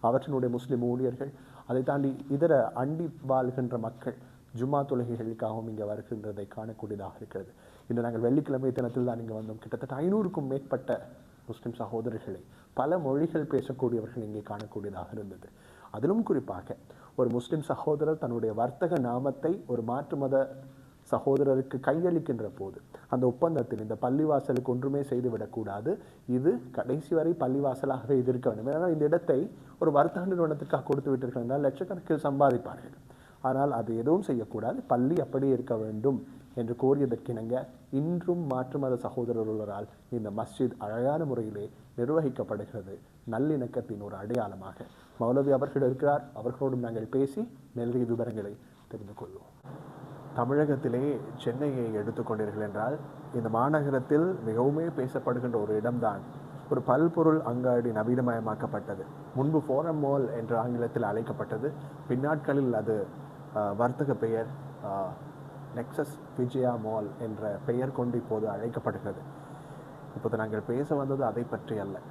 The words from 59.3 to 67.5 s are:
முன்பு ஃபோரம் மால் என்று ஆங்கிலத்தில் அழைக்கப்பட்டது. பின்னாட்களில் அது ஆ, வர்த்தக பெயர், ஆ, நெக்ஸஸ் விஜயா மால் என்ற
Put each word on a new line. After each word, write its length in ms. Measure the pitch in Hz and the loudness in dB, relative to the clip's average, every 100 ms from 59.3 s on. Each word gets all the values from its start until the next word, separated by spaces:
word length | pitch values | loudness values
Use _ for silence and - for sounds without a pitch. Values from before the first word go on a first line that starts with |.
| 127 | 0
முன்பு 240 | 139 156 143 | 4 2 4
ஃபோரம் 320 | 131 165 156 | 0 2 0
மால் 340 | 139 139 123 117 | 2 2 0 -2
என்று 180 | 113 117 | 0 0
ஆங்கிலத்தில் 520 | 120 120 117 - 107 | 2 0 0 0 0
அழைக்கப்பட்டது. 600 | 107 113 110 110 110 139 147 - - - | 0 -2 -4 -4 -2 -2 -4 -12 -14 -2
பின்னாட்களில் 640 | 123 143 151 143 143 135 | 0 2 0 2 2 4
அது 320 | 113 107 107 95 - - - - 107 | 2 2 0 -2 -8 -16 -16 -6 -2
ஆ, 140 | 104 | 0
வர்த்தக 420 | 101 123 127 143 | 2 2 2 0
பெயர், 320 | 127 113 113 113 - - - 107 | 2 2 0 -2 -8 -14 -10 -4
ஆ, 220 | 98 92 - - - - - - 120 | -2 -2 -6 -14 -14 -14 -14 -10 -8
நெக்ஸஸ் 440 | 117 - 143 - - - | -6 -4 -4 -6 -10 -2
விஜயா 380 | 123 135 127 117 | 0 2 2 2
மால் 240 | 107 110 104 - | -2 -2 -4 -6
என்ற 400 | 113 104 107 | -6 -4 -4